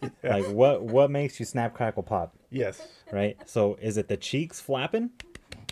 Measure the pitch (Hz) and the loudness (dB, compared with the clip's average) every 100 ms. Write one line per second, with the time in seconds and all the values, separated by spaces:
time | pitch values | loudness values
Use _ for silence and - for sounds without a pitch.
0 | 127 - 135 104 98 104 131 127 110 117 | -10 -6 -2 0 2 6 6 6 2 4
1 | 143 143 143 - 117 127 117 - 117 107 | 4 4 -4 -6 -6 -2 -2 -2 -4 -2
2 | 92 101 82 _ _ 131 110 - - - | -2 -2 -4 _ _ -4 -4 -6 -16 -20
3 | - 101 101 101 - - 104 104 110 107 | -8 -2 -2 -2 -6 2 2 0 -4 -2
4 | 104 101 - 131 165 - - 131 139 226 | -2 -4 -2 -4 -4 -8 -4 -2 0 -2
5 | 240 - - - - - - | -4 -8 -20 -20 -20 -20 -14